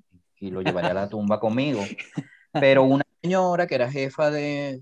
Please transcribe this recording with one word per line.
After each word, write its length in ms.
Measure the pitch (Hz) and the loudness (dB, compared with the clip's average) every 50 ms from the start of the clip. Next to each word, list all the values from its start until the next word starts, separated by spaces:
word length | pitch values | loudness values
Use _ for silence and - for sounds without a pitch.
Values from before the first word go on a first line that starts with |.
| - _ _ 90 _ _ _ _ | -12 _ _ _ _ _ _ _
y 120 | 101 95 | -12 -8
lo 100 | 92 95 95 | -8 -4 -4
llevaré 260 | - 90 90 87 87 | -4 -2 -2 -2 -2
a 60 | 90 | -2
la 120 | 98 101 | -4 -4
tumba 320 | 101 113 107 104 101 107 107 | -6 -6 -4 -2 -2 0 0
conmigo. 400 | 113 110 110 127 139 151 131 104 98 101 - - - - - 151 - - - _ _ _ - | 0 0 0 0 0 -2 -2 -4 -4 -6 -8 -12 -16 -12 -12 -12 -12 -12 -18 _ _ _ -2
Pero 300 | 151 139 135 135 135 131 | 2 4 6 6 6 6
una 220 | 131 135 139 - - _ _ | 6 4 2 0 -4 _ _
señora 460 | - 175 185 190 185 180 175 170 180 | -4 0 0 2 2 2 2 0 0
que 80 | 175 147 | 0 0
era 140 | 127 120 127 | 0 -2 -2
jefa 420 | 139 139 135 135 - - 156 147 | -2 -4 -6 -4 -2 0 0 0
de, 500 | 151 147 147 147 143 143 143 139 135 131 | 0 -2 -2 -4 -4 -4 -4 -6 -8 -10